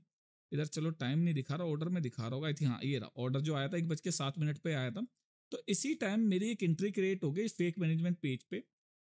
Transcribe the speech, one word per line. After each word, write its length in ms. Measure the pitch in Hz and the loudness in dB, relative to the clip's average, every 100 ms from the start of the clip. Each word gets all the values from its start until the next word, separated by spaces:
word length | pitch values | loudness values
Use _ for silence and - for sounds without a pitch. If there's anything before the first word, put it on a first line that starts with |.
| - _ _ _ _ | -4 _ _ _ _
इधर, 140 | 143 151 | -4 -2
चलो 220 | 156 160 | -2 -2
टाइम 280 | 160 123 156 | 0 0 2
नहीं 140 | 170 | 4
दिखा 220 | 147 131 147 | 2 0 -2
रहा, 120 | 170 | -2
ऑर्डर 220 | 147 165 | -2 0
में 120 | 180 | 0
दिखा 200 | 123 - | -2 -2
रहा 120 | 113 127 | -4 -2
होगा, 120 | 156 | -2
I 60 | |
think, 140 | 147 139 | 0 0
हाँ 120 | 117 | 2
ये 160 | 135 131 | 0 -2
रहा 100 | 104 - | -4 -4
ऑर्डर 240 | 127 135 | -2 0
जो 140 | 151 143 | 0 0
आया 120 | 139 | 0
था 100 | 170 | -2
एक 100 | 165 | -2
बज 140 | 151 | -2
के 100 | 180 | -2
सात 260 | 160 139 156 | -2 -2 0
मिनट 180 | 151 147 | -2 0
पे 140 | 170 | -2
आया 180 | 147 127 | -2 -2
था। 140 | 185 247 _ _ _ _ | -4 -6 _ _ _ _
तो 100 | 494 - | -8 0
इसी 240 | 196 277 320 | 0 0 0
टाइम 240 | 202 220 214 | 0 2 4
मेरी 220 | 185 220 | 4 2
एक 120 | 220 | 2
एंट्री 280 | 175 160 202 | 2 2 0
क्रिएट 320 | 196 190 190 | 2 0 0
हो 80 | 147 | 0
गई 160 | 170 226 | 0 -2
फेक 300 | - 175 175 | 0 0 2
मैनेजमेंट 380 | 160 160 175 170 | 0 2 2 0
पेज 240 | 143 127 | -2 -4
पे, 200 | - - - _ _ _ | -6 -10 -10 _ _ _